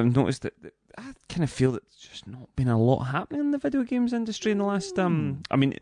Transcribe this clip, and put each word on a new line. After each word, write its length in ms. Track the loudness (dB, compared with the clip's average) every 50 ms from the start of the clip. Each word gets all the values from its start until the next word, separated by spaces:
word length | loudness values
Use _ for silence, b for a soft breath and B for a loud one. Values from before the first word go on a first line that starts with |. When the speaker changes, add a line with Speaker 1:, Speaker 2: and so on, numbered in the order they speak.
| 4 4 4
Speaker 1:
noticed 260 | 4 2 2 0 -4
that, 200 | -6 -10 -10 _
that 120 | -16 -20 -20 _ _ _ -20 -16
I 160 | -16 -16 -18 -18 _ -10
kinda 180 | -4 -2 -2 -2
feel 240 | 0 0 0 2
that 120 | 0 -2 -8
it's 160 | _ _ _ -20 -20
just 200 | -20 -18 -18 -16
not 260 | -16 -16 -18 -10 _
been 120 | -2 0 2
a 100 | 4 4
lot 240 | 6 4 4 2 0
happening 340 | -2 -4 -4 -4 -4 -4 -2
in 120 | 0 0
the 60 | 0 0
video 240 | -2 -2 0 0 -2
games 300 | 0 0 0 0 0 0
industry 380 | -2 -4 -4 -6 -4 -2 0
in 60 | 0 2
the 80 | 0
last, 340 | 0 0 -2 -4 -2 -2 0
um, 360 | 2 2 2 2 0 0 -4 -6 -4 0
Speaker 2:
Hmm. 60 | 2
Speaker 1:
I 20 |
mean, 200 | 2 4 2 0 -2